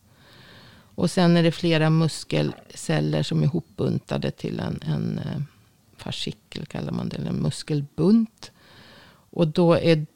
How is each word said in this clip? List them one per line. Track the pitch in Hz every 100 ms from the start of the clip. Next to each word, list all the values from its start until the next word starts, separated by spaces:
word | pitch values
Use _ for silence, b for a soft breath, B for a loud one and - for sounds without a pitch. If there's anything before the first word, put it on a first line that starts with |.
| _ b b b b b b b b -
Och | 180
sen | - 170 170
är |
det | 165
flera | 160 175 160 156
muskelceller | 160 160 - - 156 151 - - - - 156 151 -
som | - 160
är | 151
hopbuntade | 170 - - - - - 69 -
till | - - 57
en, | - - -
en, | 151 57 52
eh, | - - 143 b b b _ -
fascikel, | - - - - - - -
kallar | - -
man | 58 62
det, | -
eller | 139
en | -
muskelbunt. | 147 - - 147 143 - 170 226 220 _ - _ b b b b b b b
Och | - 165
då | 151 170
är | 170 170 160 151